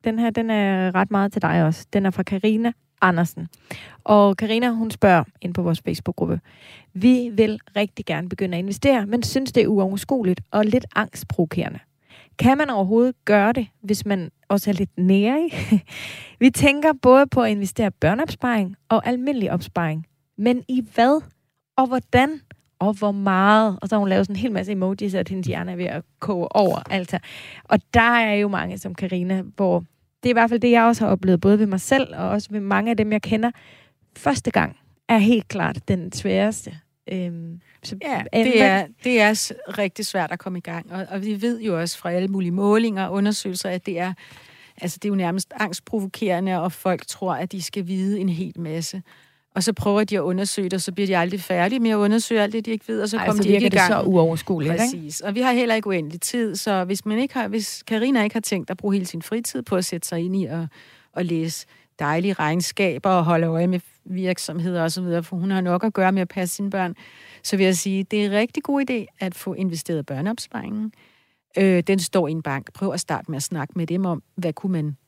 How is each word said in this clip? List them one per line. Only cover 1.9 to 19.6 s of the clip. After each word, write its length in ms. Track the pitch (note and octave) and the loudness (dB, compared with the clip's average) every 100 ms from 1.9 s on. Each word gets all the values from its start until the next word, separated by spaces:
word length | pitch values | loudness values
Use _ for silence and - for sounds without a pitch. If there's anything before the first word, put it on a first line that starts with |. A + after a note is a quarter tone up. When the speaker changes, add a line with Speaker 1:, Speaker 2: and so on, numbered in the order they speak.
Speaker 1:
Den 120 | G3+ G3 | 0 0
er 60 | |
fra 120 | F3+ | -2
Karina 480 | F#3 G3 G#3+ A3 A#3 - _ _ | -4 0 2 2 0 -4 _ _
Andersen. 460 | F#3 E3+ E3+ - E3 _ _ - - - | 2 4 0 -2 -12 _ _ -18 -18 -10
Og 340 | - G#3 G3+ F#3+ | 4 6 6 4
Karina, 320 | A3 A3+ B3 | 0 0 0
hun 220 | A3+ A3+ | 0 -4
spørger 320 | - G3+ F3 - _ | 2 6 6 4 _
ind 120 | F3+ | -6
på 80 | F3 | -2
vores 200 | F3 E3 - | -2 -2 -4
Facebook-gruppe: 540 | E3 - - E3 E3+ _ _ - - _ | -6 -6 -4 -2 -2 _ _ -20 -20 _
"Vi 360 | F#3 A#3 B3+ A#3+ | 2 4 4 2
vil 260 | G#3 A3 G#3+ _ G3+ | 2 2 0 _ -4
rigtig 300 | G#3 - - | -4 -4 -6
gerne 240 | D#3 F3 | -6 -4
begynde 280 | F#3 F#3+ F3 | -4 -4 -4
at 60 | |
investere, 420 | F#3+ G3+ C#4 B3+ G3+ | -6 0 2 2 2
men 180 | A#3+ | -2
synes, 280 | A3 C4+ C4 | -2 -2 0
det 120 | B3 | 2
er 40 | - | 2
uoverskueligt 760 | G#3 F#3+ G3 - C4+ F#3+ F3+ - | 2 0 -2 -2 0 0 -2 -2
og 140 | G#3 G#3+ | 0 2
lidt 200 | B3+ - - | 0 0 -4
angstprovokerende. 840 | G#3+ - - - D#3+ F3 - - _ _ _ - _ - | -4 -8 -8 -2 -2 -2 -6 -10 _ _ _ -20 _ 2
Kan 180 | A#3+ C4+ | 4 4
man 120 | D4 | 2
overhovedet 460 | A3 F#3+ A3+ B3 - - | 0 2 4 2 0 2
gøre 280 | G#3 G3+ | 4 4
det, 140 | A#3+ G#3+ _ | 0 -4 _
hvis 220 | G3+ G#3 G#3 | -4 -4 0
man 260 | G3 E3+ _ _ | -4 -4 _ _
også 220 | G3+ G#3 | 0 0
er 40 | |
lidt 160 | G3 G3 - | -2 -2 2
nærig? 540 | F#3 G3 G#3 C#4+ E4 - - G3+ - - | 4 4 4 2 -2 -4 2 2 2 -16
<laughs> 440 | - - - _ | -14 -16 -20 _
Vi 100 | B3+ | 4
tænker 440 | - C#4+ C#4+ D#4 C#4 | 6 4 6 2 4
både 260 | B3+ C4 C#4+ | 8 8 6
på 140 | C4 | 2
at 80 | A3+ | 2
investere 400 | G#3 G3 - G#3+ | 0 -2 0 -2
børneopsparing 840 | - D3+ A3 D#4 - B3 A3+ F#3 G3 _ | 2 0 2 -2 -2 0 0 -2 -6 _
og 180 | A3+ - | 0 2
almindelig 440 | B3 C4 C4 G3 | -2 -2 -2 0
opsparing. 540 | F3+ | -2